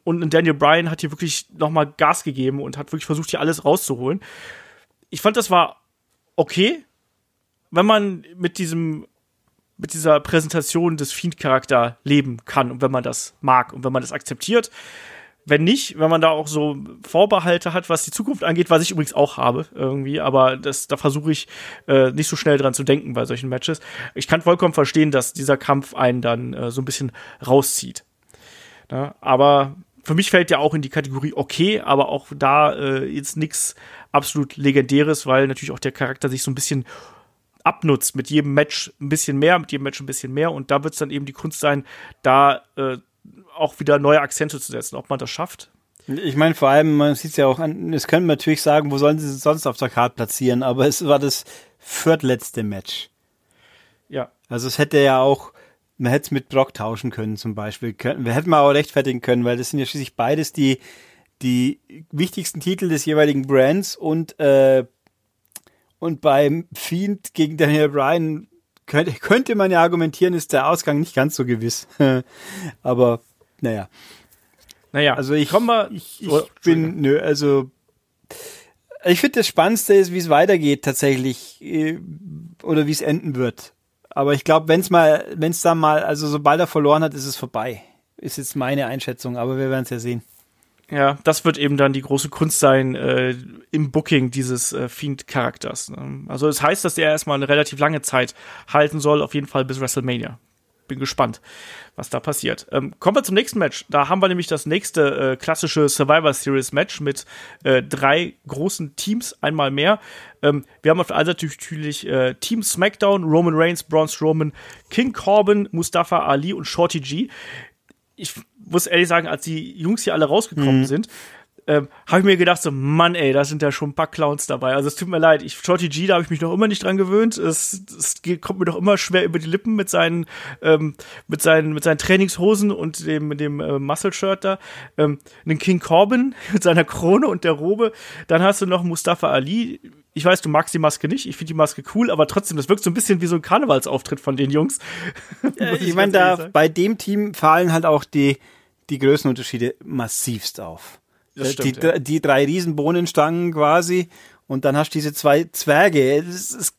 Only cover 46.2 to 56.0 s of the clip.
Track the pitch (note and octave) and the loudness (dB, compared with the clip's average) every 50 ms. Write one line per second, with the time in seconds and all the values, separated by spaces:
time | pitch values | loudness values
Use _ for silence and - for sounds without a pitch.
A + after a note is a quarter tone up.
46.2 | G#3 D#3 C3+ D3 D#3 E3 D#3+ - C#3+ C3+ C3+ D3+ D#3 D#3+ D3+ D3 D3 D3 C#3+ - | -6 -4 0 2 2 2 2 4 4 6 6 6 6 6 4 4 4 2 2 0
47.2 | - D#3 - - C#3 C3+ E3 D#3+ D#3+ D#3 D#3 - F2+ D#3+ D#3+ C#3 - - - E3 | -4 -4 0 2 4 4 4 2 -2 -6 -6 -6 -6 -4 -4 -4 -2 0 2 2
48.2 | F3+ D#3+ D3 - - D#3 D#3 - - D#3 D3 D#3 D3+ C#3+ C#3 C#3 C#3+ D3 D#3 D#3 | 4 2 2 0 0 0 0 0 2 2 4 4 2 0 0 2 4 4 2 2
49.2 | D#3 C#3+ C#3 C3+ - D3 D#3 D#3+ - C#3+ A#2+ - C3+ A#2+ - - A#2+ B2 - - | -2 -6 -8 -2 0 0 0 0 0 -4 -4 -4 -4 -2 0 0 0 0 0 -4
50.2 | A#2 - - - C3 B2+ B2 B2 C3+ C3 A#2+ C3 C3+ D3 C#3+ - F3+ C#3+ C#3+ C#3 | -6 -6 -4 -2 0 2 2 2 0 0 0 2 2 0 0 0 2 4 4 4
51.2 | C#3+ C#3 - - - - - - - _ _ _ _ - - - - E3 E3 D3+ | 4 0 -2 -4 -6 -12 -18 -20 -20 _ _ _ _ -12 -10 -2 2 2 2 2
52.2 | - C3 B2+ A2 - - - A#2+ A2 G#2 G2+ F#2+ - - - - - - _ _ | 2 0 -2 -2 -4 -8 -8 -6 -6 -6 -6 -8 -10 -12 -12 -12 -14 -16 _ _
53.2 | _ _ _ _ _ _ _ _ _ _ _ _ _ _ _ _ _ _ - C3+ | _ _ _ _ _ _ _ _ _ _ _ _ _ _ _ _ _ _ -10 -10
54.2 | B2 - _ _ _ - B2 A#2+ B2 C3 - - D3 C#3+ - C#3+ C#3 C3+ C3 C3 | -10 -10 _ _ _ -10 -8 -8 -6 -4 -2 0 0 2 4 4 4 6 6 4
55.2 | C3 C#3 C#3 - - - - _ _ _ _ _ _ _ _ - | 4 4 2 0 -2 -8 -20 _ _ _ _ _ _ _ _ -4